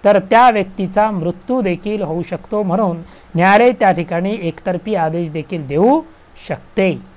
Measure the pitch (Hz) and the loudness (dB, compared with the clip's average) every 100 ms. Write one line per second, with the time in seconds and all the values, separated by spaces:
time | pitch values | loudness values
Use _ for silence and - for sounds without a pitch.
0 | 202 202 190 233 247 214 190 - 185 202 | 4 2 4 4 6 4 -4 -6 -4 0
1 | 214 196 180 180 - 254 196 180 208 214 | 0 0 -4 -6 -4 -2 -2 -4 -6 -6
2 | 170 165 170 175 - 208 196 180 202 170 | -4 -6 -6 -10 -6 -4 -2 0 -2 -4
3 | 165 - - 165 185 208 247 208 202 180 | -12 -20 -8 0 4 6 4 4 2 2
4 | 165 170 190 220 170 165 202 180 185 196 | -2 -4 -4 -4 -6 -6 -6 -6 -4 -2
5 | 160 165 170 156 151 175 135 143 220 311 | -2 -2 -6 -8 -8 -10 -4 2 2 2
6 | 311 - - - - 143 - - 190 147 | -2 -20 -20 -20 -12 -12 -6 -2 -2 -2
7 | - | -10